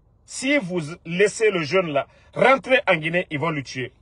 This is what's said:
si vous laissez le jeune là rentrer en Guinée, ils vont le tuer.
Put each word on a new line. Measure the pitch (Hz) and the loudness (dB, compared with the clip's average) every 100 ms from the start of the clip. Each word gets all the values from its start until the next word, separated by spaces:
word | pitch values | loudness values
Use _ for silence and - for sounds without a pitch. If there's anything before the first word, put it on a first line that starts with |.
| _ _ | _ _
si | _ - 262 285 | _ -8 -2 0
vous | 180 180 147 175 | 0 -4 -6 -10
laissez | 165 175 202 - 214 | -8 0 0 2 0
le | 185 | 0
jeune | 143 185 170 | 0 0 0
là | 139 - _ _ | -2 -4 _ _
rentrer | - 214 269 240 254 - | 2 4 4 2 2 2
en | |
Guinée, | 170 151 175 180 | 0 0 -4 -4
ils | 147 | -4
vont | 160 | -2
le | 151 | -4
tuer. | 127 135 120 - | -6 -10 -10 -12